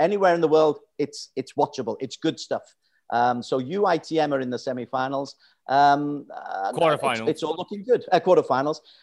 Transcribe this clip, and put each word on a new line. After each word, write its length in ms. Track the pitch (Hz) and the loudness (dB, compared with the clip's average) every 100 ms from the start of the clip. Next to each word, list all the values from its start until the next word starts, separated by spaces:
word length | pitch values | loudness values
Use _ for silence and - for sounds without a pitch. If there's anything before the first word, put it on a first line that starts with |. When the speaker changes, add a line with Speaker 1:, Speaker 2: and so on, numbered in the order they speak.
Speaker 1:
anywhere 340 | 165 208 190 | 0 4 4
in 60 | 170 | 4
the 80 | 160 | 4
world, 300 | 156 156 143 - - | 4 4 2 -8 -6
it's, 320 | 143 - - - | -6 -8 -10 -10
it's 160 | 139 | -6
watchable. 440 | - 151 - 113 110 | -2 -2 -2 -6 -6
It's 160 | 135 - | -10 -6
good 240 | 160 127 | -4 -4
stuff. 220 | - 113 - _ _ _ - | -6 -8 -8 _ _ _ -6
Um, 320 | 117 123 120 | 0 0 0
so 160 | 113 135 | -2 -4
U 260 | 127 190 | -4 -2
I 140 | 202 170 | 0 0
T 200 | - 156 | -2 -2
M 140 | 151 | 0
are 80 | 139 | -2
in 80 | 127 | -4
the 80 | 120 | -6
semi-finals. 800 | - 123 117 131 131 139 139 - _ _ - | -6 -8 -6 -4 -4 -4 -8 -12 _ _ -2
Um, 580 | 139 143 143 147 147 - | 4 6 4 0 -6 -10
uh, 380 | - - 95 98 | -16 -10 -6 -4
Speaker 2:
Quarterfinals. 480 | 123 165 147 170 117 | 0 2 2 0 -2
Speaker 1:
it's, 100 | 113 | -2
it's 120 | 151 | -4
all 120 | 160 165 | -4 -6
looking 260 | 175 208 | -8 -10
good. 200 | 208 240 - | 0 0 2
Uh, 100 | 180 | 2
quarterfinals. 580 | 185 175 - 131 143 160 - _ | 4 4 4 0 0 -4 -10 _